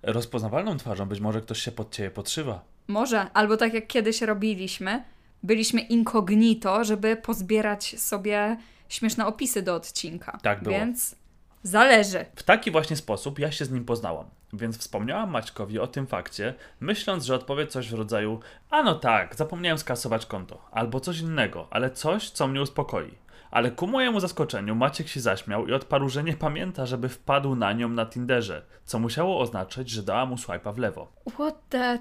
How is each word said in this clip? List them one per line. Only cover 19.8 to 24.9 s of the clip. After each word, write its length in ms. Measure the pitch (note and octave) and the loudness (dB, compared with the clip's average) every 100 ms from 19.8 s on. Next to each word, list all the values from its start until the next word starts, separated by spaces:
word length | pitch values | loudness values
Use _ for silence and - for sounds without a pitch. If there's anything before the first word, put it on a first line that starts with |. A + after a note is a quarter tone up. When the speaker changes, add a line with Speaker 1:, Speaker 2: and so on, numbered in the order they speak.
| - B2 B2 A2+ - | -2 -4 0 -2 -2
Speaker 1:
konto”, 360 | G2+ F2+ - - | -8 -8 -16 -6
albo 280 | A2 A#2 C3 | -2 -2 -2
coś 200 | F3+ E3 | -4 -4
innego, 480 | E3 D#3 G#2 E2+ - | -2 0 0 -2 -4
ale 200 | A2 B2+ | 0 0
coś, 380 | B2+ D#3 G3+ - | 0 0 0 -2
co 180 | - C#3 | -2 0
mnie 140 | C3+ | 0
uspokoi. 500 | C#3 - C3+ G2 D2+ - - - - | -2 -2 -2 -4 -6 -14 -20 -20 -2
Ale 200 | - A#3+ | 2 2
ku 160 | A#3+ F3+ | 0 0
mojemu 320 | C4 B3+ G#3+ | 2 2 2
zaskoczeniu 560 | F3+ - D#3 G#2 G2+ A2 | 0 0 -2 -2 -2 2
Maciek 320 | C3+ | 2